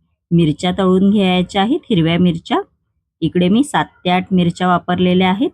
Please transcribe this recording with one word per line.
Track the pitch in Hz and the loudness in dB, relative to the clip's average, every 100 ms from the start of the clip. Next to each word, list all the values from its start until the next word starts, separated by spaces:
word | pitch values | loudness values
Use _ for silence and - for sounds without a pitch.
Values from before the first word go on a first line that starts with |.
| _ _ _ | _ _ _
मिरच्या | 170 160 147 180 185 | 0 0 0 -4 -2
तळून | 190 185 196 | 0 2 2
घ्यायच्या | 208 190 180 180 208 | 2 2 0 -2 -2
आहेत, | 202 320 - | -2 -2 -2
हिरव्या | 190 160 170 | 0 0 2
मिरच्या. | 180 170 - 320 403 _ _ _ _ _ | 0 -2 -4 -4 -6 _ _ _ _ _
इकडे | 160 180 180 | -4 0 0
मी | 214 | 0
सात | 285 202 247 | 0 -2 -4
ते | _ 180 | _ -2
आठ | 180 185 | -2 0
मिरच्या | 185 175 175 180 | 0 0 0 0
वापरलेल्या | 175 - 180 180 180 185 | 0 -2 -2 0 2 2
आहेत. | 190 302 | 0 -2